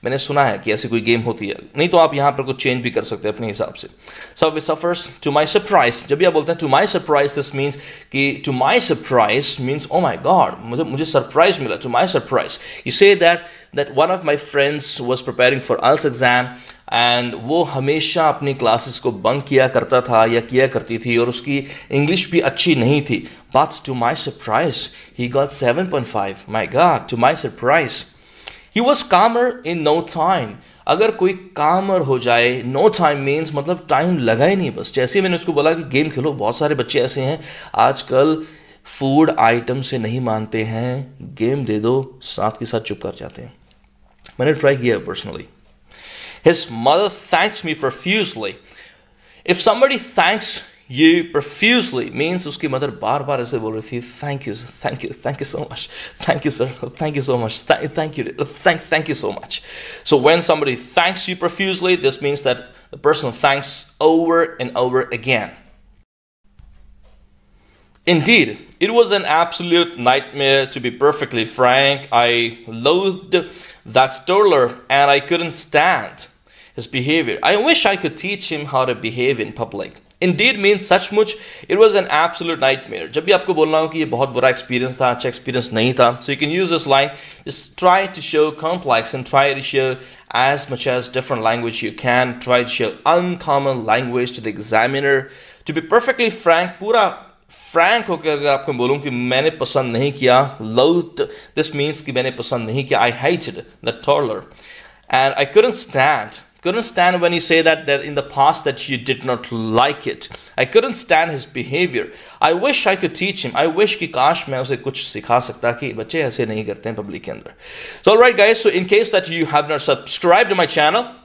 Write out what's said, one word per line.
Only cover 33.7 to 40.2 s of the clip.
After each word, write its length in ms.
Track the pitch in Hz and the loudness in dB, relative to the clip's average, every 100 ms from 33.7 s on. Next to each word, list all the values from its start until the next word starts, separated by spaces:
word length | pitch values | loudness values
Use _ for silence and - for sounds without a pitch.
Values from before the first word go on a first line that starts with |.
| 175 - | -6 0
टाइम 280 | 143 170 175 | 0 2 0
लगा 280 | 120 113 151 | 2 4 4
ही 100 | 196 | 2
नहीं, 160 | 160 | -2
बस 220 | - - | -6 -6
जैसे 260 | - 127 202 | -2 0 2
ही 40 | |
मैंने 120 | 190 170 | 0 -2
उसको 180 | 165 | 0
बोला 200 | 147 151 | 2 2
कि 100 | 165 | 0
गेम 260 | 143 131 156 | 0 0 0
खेलो, 240 | 127 147 | -2 -4
बहुत 240 | 139 104 120 | -2 -4 -2
सारे 180 | 147 147 | -2 -2
बच्चे 240 | 120 143 | 0 0
ऐसे 220 | 123 - | 0 -2
हैं 220 | 131 156 - - - - | -4 -4 -8 -18 -8 2
आजकल 720 | 120 135 - 127 151 156 156 - _ _ - | 2 2 0 2 2 2 -6 -20 _ _ -20
फूड 500 | - 135 139 156 - | -6 0 4 2 4
आइटम 420 | 113 120 120 127 | 2 2 -2 -6
से 160 | 131 131 | -4 -6
नहीं 220 | 110 | -4
मानते 440 | 120 | -4